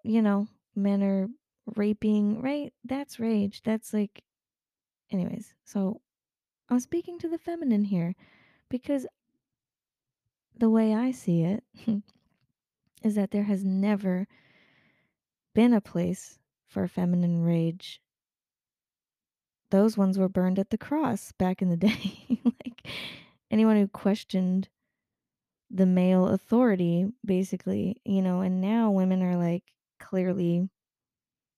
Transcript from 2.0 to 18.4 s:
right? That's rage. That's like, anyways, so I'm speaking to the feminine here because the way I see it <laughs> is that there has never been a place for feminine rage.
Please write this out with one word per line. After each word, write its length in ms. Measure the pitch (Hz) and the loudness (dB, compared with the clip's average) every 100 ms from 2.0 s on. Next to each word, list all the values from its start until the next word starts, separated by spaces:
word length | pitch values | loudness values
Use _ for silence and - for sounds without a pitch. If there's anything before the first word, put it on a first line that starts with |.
| 214 208 208 220 | 0 2 2 -2
right? 320 | 254 294 285 - | -4 -6 -8 -14
That's 360 | 240 269 285 - | -10 -8 -8 -6
rage. 420 | 226 214 202 - | -2 0 -2 -4
That's 300 | - 220 - | -4 -4 -4
like, 300 | 214 208 - _ _ _ _ _ _ _ _ _ | -4 -4 -8 _ _ _ _ _ _ _ _ _
anyways, 420 | 196 175 - - _ | -6 -4 -8 -14 _
so 380 | _ 208 190 226 _ _ _ _ _ _ _ | _ -4 -4 -4 _ _ _ _ _ _ _
I'm 100 | 247 | -4
speaking 380 | - 339 349 349 | -2 -6 -6 -10
to 100 | 330 | -6
the 100 | 330 | -6
feminine 460 | - 339 294 208 202 | -6 -6 0 0 0
here 280 | 185 170 - _ _ _ _ _ | -2 -2 -6 _ _ _ _ _
because 380 | 247 - 277 254 - _ _ _ _ _ _ _ _ _ _ _ _ _ - | -10 -4 -4 -4 -16 _ _ _ _ _ _ _ _ _ _ _ _ _ -2
the 120 | 226 | 2
way 240 | 220 220 | 4 2
I 180 | 214 254 | 0 -2
see 300 | 254 - 170 | -4 0 0
it 220 | 165 202 - - - | 0 -2 -8 -10 -4
<laughs> 160 | 208 - _ _ _ _ _ _ _ _ _ | -4 -6 _ _ _ _ _ _ _ _ _
is 100 | 220 | -2
that 160 | 208 196 | -2 -2
there 140 | 202 | -2
has 200 | 208 196 | -2 -2
never 640 | 196 190 202 202 196 180 196 _ _ _ _ _ _ _ _ _ _ _ _ | -2 0 0 0 0 -2 -4 _ _ _ _ _ _ _ _ _ _ _ _
been 200 | - 240 | 2 4
a 60 | 226 | 4
place 600 | - 170 175 185 - - _ _ _ | 2 -4 -4 -4 -10 -20 _ _ _
for 200 | 196 180 | -6 -4
feminine 560 | - 175 175 175 170 | -2 0 2 0 0
rage. 580 | 165 170 165 175 - - _ _ _ _ | 2 2 0 -4 -12 -20 _ _ _ _